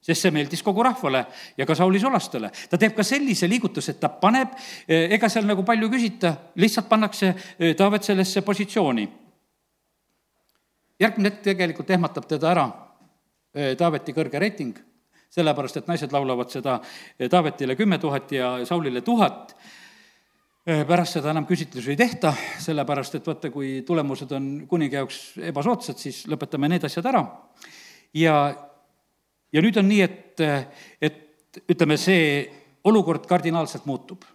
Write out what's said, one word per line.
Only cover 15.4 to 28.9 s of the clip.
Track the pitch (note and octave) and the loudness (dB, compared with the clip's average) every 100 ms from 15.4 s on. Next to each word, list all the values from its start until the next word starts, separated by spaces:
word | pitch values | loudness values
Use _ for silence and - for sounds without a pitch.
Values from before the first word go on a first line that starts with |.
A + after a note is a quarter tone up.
| D#3 C#3+ C3 D#3 | 0 0 -4 -8
et | - | -6
naised | E3+ D3 | -6 -2
laulavad | C#3+ C3+ B2+ A#2+ | -2 0 -2 -4
seda, | C3+ B2 A#2+ - - - _ | -6 -4 -4 -6 -20 -20 _
eh, | B2+ | 2
Taavetile | F3+ D#3 - C3+ C3 | 2 2 -2 -4 0
kümme | G#3+ E3 | 0 0
tuhat | D#3 C#3 - | 0 -4 -4
ja | C#3 B2+ B2+ | -4 -2 -4
Saulile | A#2+ F3 D3 B2 | -2 -2 -2 -4
tuhat. | A#2+ A#3 F3 - - - - - - - _ _ _ _ _ _ - | 0 2 2 0 -18 -20 -20 -20 -20 -20 _ _ _ _ _ _ -2
Eh, | D#3 | -2
pärast | C#3+ F3 E3+ E3+ | 4 2 2 -2
seda | D3 | -2
enam | D#3 D3 | -2 0
küsitlusi | F3+ D#3+ C3 A#2+ | -2 -2 -10 -6
ei | C#3+ | 2
tehta, | A#3+ - E3 D3 - - | 2 4 0 0 -6 -10
sellepärast | - D3+ C3+ C#3+ C3 | -6 -4 -2 -4 -4
et | D3 | -8
vaata, | - D3+ D3+ | -8 -6 -8
kui | C#3 C#3 C3+ | -6 -6 -6
tulemused | C3 E3+ C#3+ C3+ C3 | -2 0 0 -4 -6
on | C#3 C3+ C#3+ D3+ | -6 -6 -8 -2
kuninga | F3 D3 C#3 | 0 0 -2
jaoks | C3 - - - | -6 -8 -16 -12
ebasoodsad, | E3 D#3 F3 A#3+ - C3 | -8 -2 0 -2 -4 -12
siis | C#3+ - - | -12 -12 -8
lõpetame | D3 C#3 D3+ D3 | -6 -6 -2 0
need | F3 | 0
asjad | D3 - G3+ | -2 -4 0
ära. | B3 F3 - - _ - - - - _ | 0 0 -8 -20 _ -20 -20 -20 -20 _
Ja, | - D#3+ D3+ C#3+ - - _ _ | 2 4 4 2 -4 -16 _ _